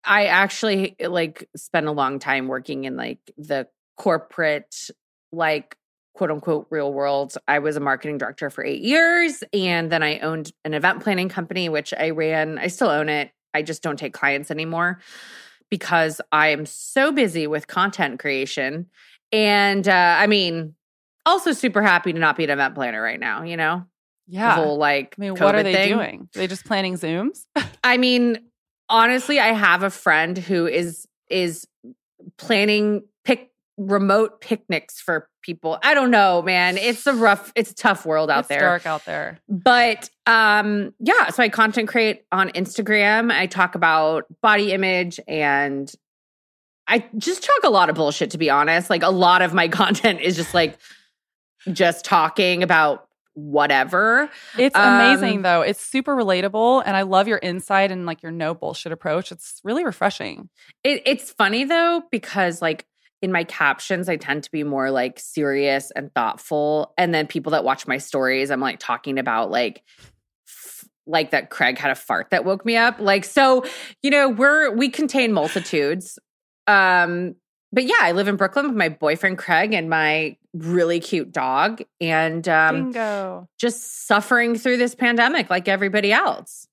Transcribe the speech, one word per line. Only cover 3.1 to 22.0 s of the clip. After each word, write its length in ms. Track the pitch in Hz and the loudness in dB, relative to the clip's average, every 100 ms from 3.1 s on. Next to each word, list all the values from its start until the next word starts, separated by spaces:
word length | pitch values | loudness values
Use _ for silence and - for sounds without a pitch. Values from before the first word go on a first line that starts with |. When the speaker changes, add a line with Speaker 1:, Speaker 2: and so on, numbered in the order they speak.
| - _ - | -12 _ -20
Speaker 1:
the 300 | 151 139 127 _ _ - | -6 -6 -6 _ _ -4
corporate, 920 | 196 160 - - 156 147 - - - - _ _ _ | 0 0 -4 -4 -2 -2 -8 -16 -16 -20 _ _ _
like, 460 | 165 160 151 - - _ _ _ | -4 -2 -2 -6 -20 _ _ _
quote 160 | - 170 | -6 -4
unquote, 360 | 151 175 151 - | -4 -2 -4 -4
real 240 | 156 143 | -4 -4
world. 400 | 139 143 139 139 - - | -2 -2 -2 -4 -8 -2
I 120 | 147 | 0
was 160 | 151 | 0
a 40 | 147 | -2
marketing 400 | 143 131 156 143 | -2 -2 -4 -8
director 300 | 123 139 143 | -8 -8 -10
for 140 | - | -8
eight 180 | - - | -8 -6
years, 600 | 220 311 330 349 339 262 - | 0 2 2 2 -2 -4 -6
and 400 | 202 185 170 165 | -2 0 -2 0
then 120 | 165 | 0
I 160 | 151 151 | 0 -2
owned 320 | 156 160 156 _ | -4 -6 -10 _
an 100 | 156 | -6
event 280 | 151 180 - | 0 0 0
planning 260 | 220 185 185 | -2 -2 -2
company, 420 | 190 165 185 175 | -6 -6 -6 -4
which 240 | 151 151 | -4 -6
I 180 | - 160 | -4 -4
ran. 480 | 160 156 160 156 156 | -2 -2 -2 -2 -4
I 80 | 180 | -6
still 220 | 180 226 | -2 0
own 200 | 151 151 | 0 0
it. 220 | 151 143 _ _ | -2 -4 _ _
I 100 | 151 | -8
just 180 | 151 156 | -6 -8
don't 160 | 165 143 | -6 -6
take 160 | 143 | -10
clients 380 | - 143 143 147 | -4 -2 -2 -6
anymore 480 | 156 160 165 175 180 - - - - - _ _ | -8 -6 -4 -4 -4 -14 -20 -20 -20 -20 _ _
because 500 | 196 - 170 160 151 - | -8 0 0 0 -4 -2
I 180 | 151 156 | 2 2
am 180 | 147 151 | 0 -6
so 440 | - - 269 285 | -14 -4 0 0
busy 360 | 285 220 165 151 | 2 -2 -2 -4
with 200 | 151 - | -6 -6
content 520 | 185 190 - 143 127 | -2 -2 -2 -4 -4
creation. 680 | 147 135 135 - 135 156 175 _ - _ _ | -4 -4 -4 -4 -4 -6 -12 _ -20 _ _
And, 560 | 220 214 208 202 196 190 | 0 4 4 2 2 4
uh, 280 | 185 175 170 | 4 6 4
I 80 | 208 | 4
mean, 480 | 202 180 165 156 _ _ _ _ _ | 2 0 -4 -8 _ _ _ _ _
also 260 | 320 370 339 | 0 2 0
super 300 | 277 254 202 | 0 0 2
happy 320 | 208 175 | 4 2